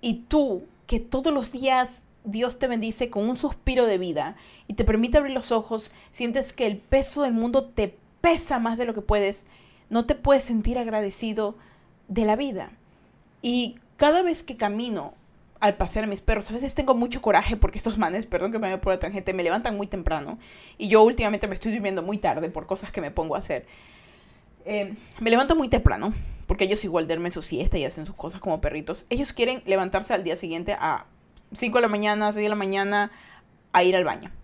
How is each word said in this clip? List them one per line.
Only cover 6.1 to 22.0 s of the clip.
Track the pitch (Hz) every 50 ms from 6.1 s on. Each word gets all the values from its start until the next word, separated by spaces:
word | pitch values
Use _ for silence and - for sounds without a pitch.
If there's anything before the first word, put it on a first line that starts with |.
sientes | _ - 247 240 226 269 262 262 -
que | - 254
el | 214 208 202
peso | - _ - 269 277 - - 294 285
del | 262 240
mundo | 226 226 240 240 269 269
te | - - - 214 196 - - _ _ _ _ -
pesa | 349 330 330 - - 285 247
más | 233 226 233 226
de | 247
lo | 233 226
que | 220 202
puedes, | - 214 208 202 196 202 - - - - - - - _ _ _ _
no | 220 233 233
te | 233 294
puedes | 247 - 277 277 269 269
sentir | - 240 220 208 - 247 247
agradecido | 240 226 220 214 214 202 190 - - 226 214 196 220 208 240 - - - - _ _ _ _ _ _
de | _ 190 202 226
la | 214 214
vida. | 220 285 277 226 190 131 - - _ _ _ _ _ _ _ _ _ _ _ _ _ -
Y | 240 240 247 247 226 240 - _ _ _
cada | _ - 294 311 349 370
vez | 349 330 - -
que | - 254
camino | 220 226 208 208 214 240 247 220 185 143 151 - _ _ _ _ _ _ _ _ -
al | - 208 196
pasear | - 185 175 - 214 214
a | 220
mis | 202 196
perros, | - - 220 220 196 -
a | 220
veces | 233 262 277 -
tengo | - 285 269 262
mucho | 233 240 247 240 -
coraje | - 220 196 170 208 - 233
porque | 214 - - - -
estos | - 226 214 220
manes, | 214 165 175 208 220
perdón | 220 - 175 180 202 226
que | 220
me | 208 190
vaya | 185 190
por | - 196 190
la | 185
tangente, | - 160 202 196 190 - 185
me | 190 170
levantan | 170 170 202 233 254 220
muy | 202 202 196
temprano. | - 190 165 - 160 156 143 - - 226 - - - - - - - -
Y | -
yo | 202 208 214 214
últimamente | 226 233 233 233 208 214 202 - 208
me | 190
estoy | - - 220 214
durmiendo | 233 202 202 190 190